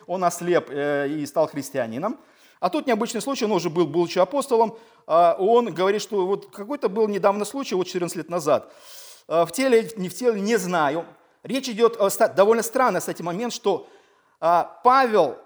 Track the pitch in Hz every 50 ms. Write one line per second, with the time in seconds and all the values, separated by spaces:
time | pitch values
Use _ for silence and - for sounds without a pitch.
0 | - - 175 190 180 170 175 - 175 175 175 151 - - 135 139 143 147 147 143
1 | 143 139 151 151 143 143 - 170 156 - - 143 131 - - 135 120 113 113 135
2 | 175 226 302 - _ _ _ _ _ _ _ - - 185 - 302 - 269 226 208
3 | 240 - - 214 - 277 269 - 247 208 214 170 160 170 151 180 170 143 143 175
4 | 175 165 - 185 185 185 190 - - - 240 226 226 214 226 - - _ _ _
5 | _ - 156 170 175 170 165 190 185 214 233 240 240 208 151 170 185 196 208 208
6 | - - 214 196 185 190 202 196 - - - 208 202 220 294 285 - 208 185 226
7 | 214 208 208 190 170 202 196 208 208 - - 277 262 - 208 180 175 - - 180
8 | 175 165 - 175 151 - 170 175 143 151 135 110 - - - - - - - -
9 | - - - - _ - 151 170 170 165 - 262 269 262 233 226 214 165 - 202
10 | 185 180 - - 254 240 220 196 196 214 240 202 185 180 180 165 151 139 151 170
11 | 165 - - _ _ _ _ _ - 156 233 269 269 254 214 208 233 226 233 -
12 | 202 196 - - 233 - 135 170 196 214 226 233 214 - - 254 254 240 180 170
13 | - 185 165 - 170 175 175 196 247 233 - - - 202 185 147 - - - _
14 | _ _ _ _ _ _ _ - 156 165 175 170 - - - - - 247 254 277
15 | 262 233 214 196 156 127 - - -